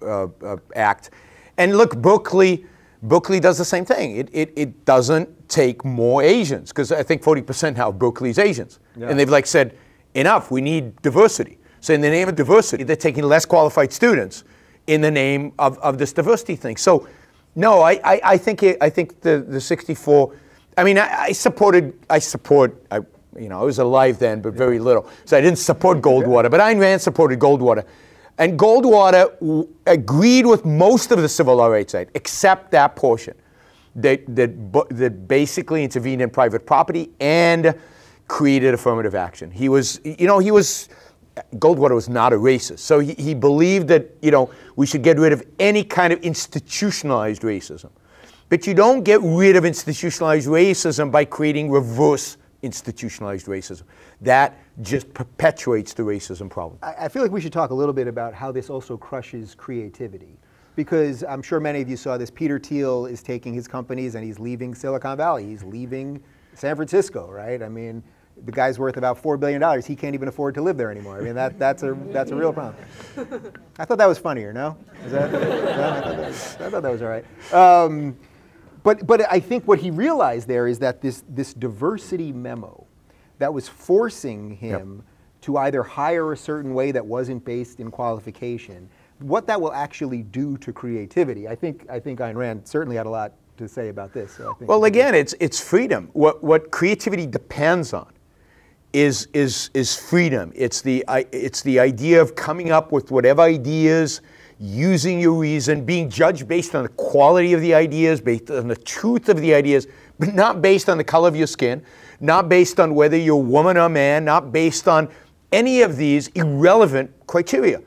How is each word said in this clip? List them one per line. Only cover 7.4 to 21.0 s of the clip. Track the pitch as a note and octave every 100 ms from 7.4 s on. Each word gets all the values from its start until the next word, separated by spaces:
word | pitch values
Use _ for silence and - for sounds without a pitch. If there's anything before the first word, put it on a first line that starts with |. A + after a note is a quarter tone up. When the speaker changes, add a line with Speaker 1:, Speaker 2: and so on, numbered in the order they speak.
Speaker 1:
percent | A#2+ B2+ D#3+ A#2+
now | A#2
of | G2
Berkeley's | B2 A#2 B2+ A2+
Asians. | G#3 C3+ G#2 _ _ -
Speaker 2:
Yeah. | A#2+
Speaker 1:
And | C#3
they've, | C#3
like, | C#3+ C#3
said, | E3 B2+ - _ _ _
"Enough, | C3 D3 G#3 -
we | C3
need | C#3 D#3+ B2 -
diversity." | D3+ B2+ A3 - - - _ _
So | - D3+
in |
the | D3
name | D#3+ F#3
of | D#3
diversity, | C3+ G#3 A3 -
they're | C3 D#3
taking | D#3+ C3+
less | C#3+ D#3
qualified | - E3+ D3+ - C#3
students | - A#3+ F3 F#2+ - _ _ _ _ -
in | D#3
the | D3+
name | D3+ C3+ C#3 C#3+ -
of, | C#3 C3+
of | D3 C3+
this | C#3
diversity | - E3 A3+ A3+ E3
thing. | B2+ A2
So, | - D#3+ - - _ _ _ -
no, | G#3+ G3+
I, | D#3+ -
I, | - F#3+
I | - F#3+
think | A3+ G#3
it, | G3 F3+
I | D3+
think | E3 E3 -
the, | E3+ D3+ C3+
the | C3+
sixty-four, | - - - D3 - D3 C3 - _ _ _ -
I |
mean, | F#3+
I, | G3